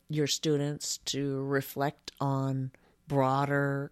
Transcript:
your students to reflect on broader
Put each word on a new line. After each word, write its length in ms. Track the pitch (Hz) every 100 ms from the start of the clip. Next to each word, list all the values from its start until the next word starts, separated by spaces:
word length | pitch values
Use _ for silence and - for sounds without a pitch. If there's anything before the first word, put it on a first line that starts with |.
| -
your 160 | 151 143
students 720 | - 160 147 143 147 - - -
to 380 | 131 143 135
reflect 680 | 135 139 139 - 139 - - -
on 520 | 139 135 135 131 131 - _ _ -
broader 840 | 139 131 135 139 143 139 139 143